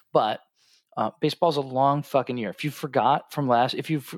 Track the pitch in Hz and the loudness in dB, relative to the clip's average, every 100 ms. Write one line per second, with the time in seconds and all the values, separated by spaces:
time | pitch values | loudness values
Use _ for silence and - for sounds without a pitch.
0 | _ 156 110 - _ _ _ _ _ - | _ 0 0 -2 _ _ _ _ _ -4
1 | 110 - 151 - 170 147 135 127 139 147 | -4 -2 -2 2 2 2 -2 0 2 2
2 | - 135 123 123 104 - 151 - 147 127 | 0 -2 0 -4 -6 -6 -8 -8 -4 0
3 | 113 143 - - 135 120 127 - 135 156 | 2 2 -2 -4 2 2 2 -2 -4 -4
4 | - | -6